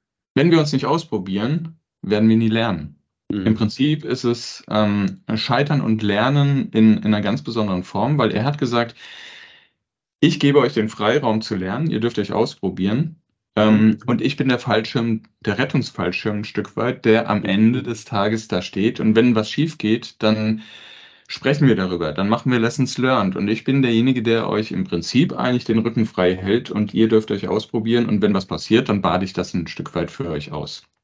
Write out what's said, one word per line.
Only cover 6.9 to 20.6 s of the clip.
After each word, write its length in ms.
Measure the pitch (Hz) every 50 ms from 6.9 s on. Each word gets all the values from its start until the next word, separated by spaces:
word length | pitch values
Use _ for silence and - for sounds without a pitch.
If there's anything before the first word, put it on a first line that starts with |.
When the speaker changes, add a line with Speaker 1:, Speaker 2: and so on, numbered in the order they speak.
| 107 92
Speaker 1:
in 60 | -
einer 160 | 104 107 104
ganz 200 | 101 101 104 139
besonderen 420 | - - 117 117 107 101 92 90 90
Form, 340 | - - 98 107 131 151 139
weil 140 | 120 107
er 120 | - 104 117
hat 140 | 139 147 -
gesagt, 380 | 139 120 120 120 120 117 - - - - - - - - - - - - - _ _ _ _ _ _ _ _ _ _ _ _ -
"Ich 200 | - 147 147 -
gebe 180 | - 143 139 143
euch 160 | 127 117 -
den 160 | 113 107 110
Freiraum 500 | - - 107 107 127 147 139 117 107 110
zu 140 | 110 - 107
lernen, 360 | 95 92 92 101 131 160 160
ihr 100 | - 113
dürft 180 | 110 120 - -
euch 140 | 101 98
ausprobieren." 840 | - 104 117 - - _ - 95 92 - 92 98 110 131 165 160 - - _ _ _ _ _ _ -
Ähm, 300 | 107 107 107 107 104 110
Speaker 2:
Mhm. 120 | 110 104 - -
Speaker 1:
und 140 | - 120 110
ich 160 | - - -
bin 120 | - 143 131
der 100 | 123 -
Fallschirm, 640 | - 135 107 110 113 - - 123 117 117 113 113 - _ _ _ -
der 140 | 107 101 101
Rettungsfallschirm 800 | 131 - - 135 117 - - - 90 85 92 - - 110 107 104
ein 60 | 104
Stück 320 | - - - 104 - -
weit, 280 | 110 110 127 123 - -
der 260 | 113 110 113 113 -
am 80 | 107 107
Speaker 2:
Mhm. 60 | -
Speaker 1:
Ende 380 | - 95 101 110 113 123 131 -
des 200 | 120 117 107 -
Tages 440 | - - 101 101 107 110 110 110 -
da 120 | 104 92
steht. 360 | 92 - - 98 101 117 117 -
Und 160 | - 110 107
wenn 220 | 113 123 123 117
was 120 | 110 107 -
schief 300 | - - 151 165 - -
geht, 420 | - 107 110 113 - - - - 113
dann 380 | 110 107 107 107 110 110 107